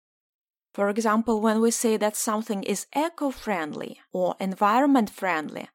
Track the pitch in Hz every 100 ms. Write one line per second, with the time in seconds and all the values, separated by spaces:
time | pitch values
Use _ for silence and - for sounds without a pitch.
0 | _ _ _ _ _ _ _ - 202 208
1 | 226 214 226 214 220 220 226 233 233 214
2 | 214 - - 214 220 196 - 196 - 269
3 | 320 339 285 - - 185 156 - - -
4 | _ 185 180 - 190 185 202 233 285 269
5 | 208 - 190 160 151 - -